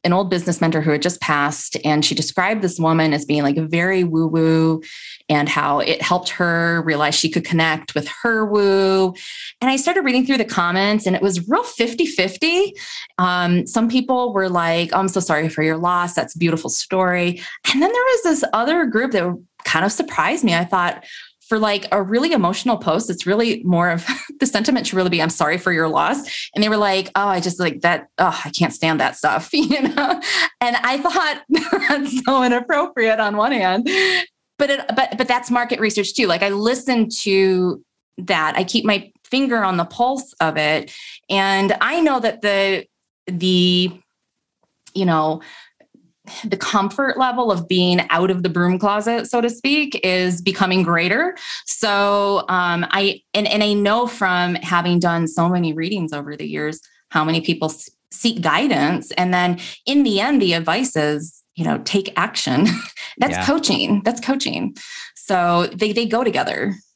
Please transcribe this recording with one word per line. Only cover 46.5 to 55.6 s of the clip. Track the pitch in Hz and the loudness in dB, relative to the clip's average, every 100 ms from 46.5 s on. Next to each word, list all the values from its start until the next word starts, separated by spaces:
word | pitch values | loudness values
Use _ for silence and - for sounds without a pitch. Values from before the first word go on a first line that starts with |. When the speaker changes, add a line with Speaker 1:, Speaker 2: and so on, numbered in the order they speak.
| 190 | -4
Speaker 1:
comfort | - 214 202 240 269 - | 0 0 0 -2 -2 0
level | 254 240 240 | 0 2 0
of | 180 170 | 0 0
being | 185 180 175 - | 2 4 2 2
out | 165 190 | 0 2
of | 180 | 0
the | 180 | -2
broom | 165 180 185 | 0 0 2
closet, | 202 208 214 233 - | 0 0 0 -2 -2
so | 247 | 0
to | 233 | 0
speak, | 233 277 294 285 233 | -2 0 0 0 -2
is | 185 185 180 175 | 0 0 0 0
becoming | 175 185 185 185 | -4 0 2 2
greater. | 170 170 180 226 349 359 - - - | 2 2 2 0 -2 -4 -12 -12 -8
So, | - 214 202 202 202 202 202 - | -4 0 2 2 2 2 0 0
um, | 185 175 170 - | 0 0 -2 0
I, | 196 202 - _ | 0 0 -2 _
and, | 208 214 | -2 0
and | 214 | 0
I | 208 | 2
know | 208 202 220 240 | 2 2 2 0
from | - 190 180 180 170 | -2 0 2 0 -2
having | - 175 175 175 | 0 0 2 2
done | 175 170 160 | 2 0 -2
so | - 170 | 0 0
many | 180 | 2